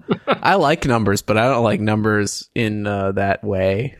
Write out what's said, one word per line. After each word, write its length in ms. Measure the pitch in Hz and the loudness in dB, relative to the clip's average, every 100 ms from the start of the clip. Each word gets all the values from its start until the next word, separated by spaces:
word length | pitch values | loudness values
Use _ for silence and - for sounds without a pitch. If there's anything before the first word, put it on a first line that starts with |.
| - - - | -4 -6 -2
I 280 | 240 - 196 | 0 2 2
like 300 | 143 170 - | 2 0 0
numbers, 360 | 117 101 101 | 0 2 0
but 160 | - 107 | 0 0
I 120 | 120 | 2
don't 140 | 127 | 2
like 180 | 113 101 | 2 0
numbers 680 | 107 107 107 107 101 - - - | 0 0 2 0 0 -6 -8 -4
in, 320 | 110 107 104 | -2 -2 -4
uh, 240 | 101 98 | -2 -2
that 300 | 98 98 95 | 0 0 -2
way. 540 | 104 95 95 98 131 - | -2 0 0 0 -4 -10